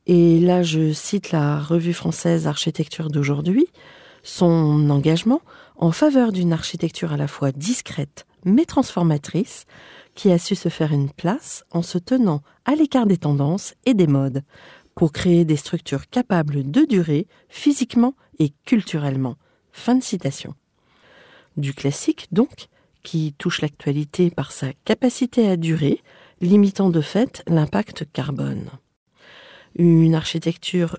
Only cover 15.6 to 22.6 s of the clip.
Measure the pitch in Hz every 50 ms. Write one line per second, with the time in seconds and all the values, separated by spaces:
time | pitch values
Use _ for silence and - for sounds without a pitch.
15.6 | - - - 165 - - - - - - - 247 247 - 196 170 156 147 143 143
16.6 | 131 139 151 262 311 302 226 185 170 160 147 151 202 _ _ _ _ _ - -
17.6 | - 294 277 - 254 - - 240 233 254 277 _ _ _ _ - 160 143 - _
18.6 | - - 254 220 - - - 156 147 143 135 135 131 123 113 _ _ _ _ _
19.6 | _ _ _ - - 240 254 262 - - - 175 - 139 143 - - - - _
20.6 | _ _ _ _ _ _ _ _ _ _ _ - - _ - _ _ _ - 156
21.6 | 143 139 135 - - 139 143 - - - - - - - 160 190 254 - - -